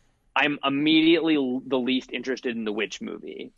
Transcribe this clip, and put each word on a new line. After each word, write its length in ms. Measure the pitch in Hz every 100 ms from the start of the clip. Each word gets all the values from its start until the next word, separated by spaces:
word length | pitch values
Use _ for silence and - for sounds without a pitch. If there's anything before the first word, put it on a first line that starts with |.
| _ _ _
I'm 240 | 135 147 143
immediately 720 | 139 139 151 160 160 170 160 147
l-, 260 | 131 127
the 140 | 135 135
least 320 | 123 127 -
interested 440 | 123 117 92 127 117
in 80 |
the 80 | 107
witch 280 | 104 101 -
movie. 520 | 107 85 80 - -